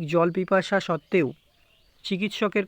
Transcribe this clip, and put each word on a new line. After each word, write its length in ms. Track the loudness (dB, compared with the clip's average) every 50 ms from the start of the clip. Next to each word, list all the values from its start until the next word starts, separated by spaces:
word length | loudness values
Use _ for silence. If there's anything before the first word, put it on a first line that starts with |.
| 0 0 2
জল 160 | 2 2 2 2
পিপাসা 420 | -2 -2 2 2 2 2 2 0 -2
সত্ত্বেও 480 | 0 0 -4 -4 -4 0 0 2 2 0 -2 _ _ _ _ _ _ _ _ _ _ _ _ _ -8
চিকিৎসকের 600 | -6 -4 -4 -4 -4 -4 -2 -2 0 0 0 -2